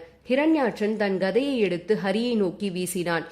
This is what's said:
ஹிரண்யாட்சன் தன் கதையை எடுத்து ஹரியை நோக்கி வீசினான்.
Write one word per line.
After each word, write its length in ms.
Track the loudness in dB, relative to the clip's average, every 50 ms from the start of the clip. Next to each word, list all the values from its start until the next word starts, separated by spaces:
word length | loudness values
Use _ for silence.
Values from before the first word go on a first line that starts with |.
| -6 -12 -20 _ -4 -2
ஹிரண்யாட்சன் 680 | 0 2 4 4 4 4 2 0 0 0 -2 -2 0
தன் 220 | 0 0 0 0 0
கதையை 400 | 0 0 2 2 2 2 0 0
எடுத்து 400 | 0 0 0 0 0 0 -2 0 0
ஹரியை 320 | 0 0 0 0 0 2
நோக்கி 340 | 2 0 0 -2 -2 -4 -4
வீசினான். 540 | -4 -4 -4 -4 -4 -4 -2 0 0 -2 -2 -6